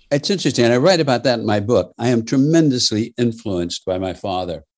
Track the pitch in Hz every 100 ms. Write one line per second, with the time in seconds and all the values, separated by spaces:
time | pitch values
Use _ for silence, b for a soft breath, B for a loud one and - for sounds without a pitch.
0 | _ 143 - 196 143 123 117 123 165 175
1 | 135 120 135 117 110 104 101 107 - -
2 | 120 117 113 135 143 165 156 123 - 107
3 | 113 - 120 113 107 90 87 - - 92
4 | 95 87 104 92 90 76 -